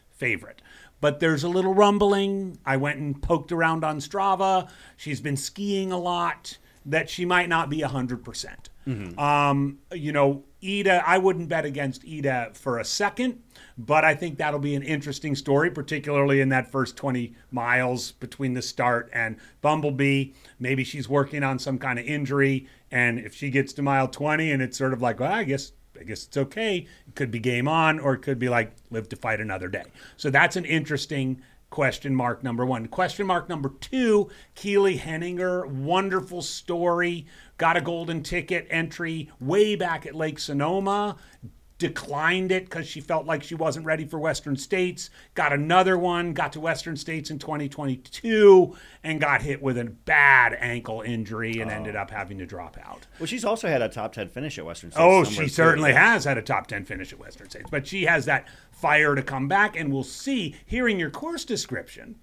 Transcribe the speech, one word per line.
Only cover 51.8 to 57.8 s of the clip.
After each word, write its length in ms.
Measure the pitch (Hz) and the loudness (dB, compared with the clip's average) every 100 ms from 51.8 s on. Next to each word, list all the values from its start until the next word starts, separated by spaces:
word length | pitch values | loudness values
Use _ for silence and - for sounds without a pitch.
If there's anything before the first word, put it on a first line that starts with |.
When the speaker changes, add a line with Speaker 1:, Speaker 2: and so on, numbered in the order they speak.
| 107 104 | -6 -6
Speaker 1:
up 140 | 98 | -6
having 280 | 107 95 98 | -8 -10 -10
to 80 | 87 | -12
drop 300 | 90 82 - | -12 -14 -16
out. 220 | - - - - | -18 -18 -20 -10
Speaker 2:
Well, 60 | 160 | -8
she's 180 | 233 | -4
also 240 | 214 226 202 | -2 -2 0
had 120 | 131 | 0
a 80 | 110 | 0
top 240 | - 110 | -2 -8
ten 160 | - 98 | -8 -10
finish 300 | - 147 - | -8 -10 -10
at 80 | 80 | -12
Western 240 | 85 85 | -12 -6
States 100 | 151 | 6
Speaker 1:
Oh, 200 | 170 190 | 8 8
Speaker 2:
somewhere, 200 | 131 160 | 4 0
Speaker 1:
she 40 | 147 | -2
Speaker 2:
too. 60 | |
Speaker 1:
certainly 380 | 151 165 151 151 | 4 4 6 6
has 320 | 131 208 220 | 8 6 4
had 120 | 139 120 | 0 -2
a 60 | |
top 240 | - 101 - | -2 -4 -4
ten 180 | 101 | -8
finish 280 | 92 95 90 | -8 -12 -12
at 60 | - | -16
Western 300 | - - - | -20 -20 -20
States, 200 | - - | -18 -8
but 160 | 147 | -6